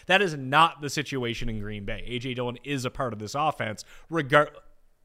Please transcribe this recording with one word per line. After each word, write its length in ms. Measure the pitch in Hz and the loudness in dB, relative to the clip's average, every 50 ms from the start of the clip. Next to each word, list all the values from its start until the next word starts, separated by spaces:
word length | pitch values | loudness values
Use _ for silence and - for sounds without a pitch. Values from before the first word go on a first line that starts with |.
| - | 0
That 160 | - 180 196 | 4 4 4
is 140 | 202 170 151 | 4 2 -2
not 460 | 143 131 131 139 156 165 165 139 139 | -4 -4 2 6 6 6 6 4 -4
the 80 | 151 135 | -6 -4
situation 580 | - 151 131 - 139 131 120 117 117 - - 117 | -4 -4 -4 -2 -4 -2 -2 -2 -2 -2 -4 -4
in 100 | 110 107 | -4 -4
Green 260 | 101 107 107 104 101 | -6 -6 -8 -8 -6
Bay. 180 | 113 110 98 - | -6 -8 -6 -6
A 140 | - 123 120 | -6 -6 -6
J 140 | 120 131 120 | -4 -4 -4
Dillon 240 | 123 123 120 123 120 - | -2 -4 -4 -4 -6 -6
is 220 | 139 147 131 120 | -4 -4 -2 -4
a 60 | 123 | -4
part 220 | - - 135 120 107 | -4 -4 -4 -4 -4
of 60 | 107 | -6
this 160 | 107 101 - | -8 -6 -2
offense, 480 | 139 151 151 - - 120 107 104 - - - - - - - | 0 0 0 0 -2 -4 -6 -6 -8 -12 -18 -20 -20 -12 -4
regar-, 380 | 165 165 143 123 147 147 147 147 - - - - - - _ _ _ _ | -2 -2 2 6 6 6 6 4 -2 -18 -20 -20 -20 -20 _ _ _ _